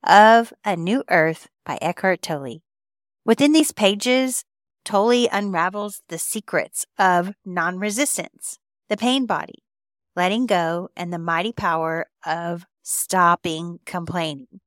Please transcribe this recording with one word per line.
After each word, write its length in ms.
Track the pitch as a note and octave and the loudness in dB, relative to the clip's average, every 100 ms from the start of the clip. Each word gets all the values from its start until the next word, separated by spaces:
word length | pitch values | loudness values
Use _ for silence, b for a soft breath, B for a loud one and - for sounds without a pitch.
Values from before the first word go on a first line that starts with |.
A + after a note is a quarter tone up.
of 480 | - G3 G#3+ A3+ A#3 - | 6 8 8 8 4 -6
A 100 | - | -6
New 300 | F3 E3 A#3+ - | -4 0 -2 2
Earth 380 | F3 D#3+ D#3+ - _ | 2 2 -2 -12 _
by 140 | - C#3+ | -10 -6
Eckhart 400 | D#3+ F3 F#3+ F3+ | -4 -2 -2 -2
Tolle. 420 | - D#3 C3+ A#2 _ _ _ _ _ _ | -4 -8 -8 -14 _ _ _ _ _ _
Within 280 | - A3+ C#4+ | -2 2 4
these 180 | D#4 D#4 | 4 2
pages, 720 | - G3+ G3+ A#3+ B3+ C4 B3 - _ _ _ | 2 0 2 0 0 0 -4 -10 _ _ _
Tolle 440 | - G3+ A3 B3 A#3+ | -4 0 2 2 2
unravels 720 | G3 G3+ F3+ F3 G3+ G#3 - _ | 0 -2 -2 -2 -2 -10 -10 _
the 100 | - | -8
secrets 680 | - A3 - E3+ - - - - | -6 -6 -4 -4 -4 -8 -12 0
of 340 | F#3+ F3+ F3+ G#3 | 4 4 0 -8
non-resistance, 1120 | - F3+ E3+ F#3 G#3 G#3 C#4+ - E3 _ - - _ _ _ | -10 -4 -4 -4 -6 -2 -2 -2 -8 _ -16 -16 _ _ _
the 80 | G#3 | -2
pain 280 | A#3+ C4 | 0 0
body, 380 | B3 E3+ - - _ _ _ _ _ - | 0 -4 -6 -14 _ _ _ _ _ -2
letting 300 | F3+ G#3+ B3 | 0 0 0
go, 420 | F#3+ E3 E3+ F3+ - | 0 0 -2 -6 -10
and 160 | F3 | -8
the 80 | F3 | -6
mighty 320 | E3 E3 G3 | -2 -2 -2
power 540 | A#3 F#3+ E3 D#3+ E3 - _ - | -4 -2 0 -2 -4 -6 _ -8
of 400 | E3 E3+ F3 F3 _ | -6 -4 -8 -10 _
stopping 960 | - - - F#3 E3+ E3+ F3+ D#3+ E3+ E3+ - | -8 -6 -2 4 4 4 0 -6 -8 -12 -10
complaining. 720 | - E3+ F3 D#3+ C#3+ B2+ G3 | -8 -6 -6 -6 -6 -14 -20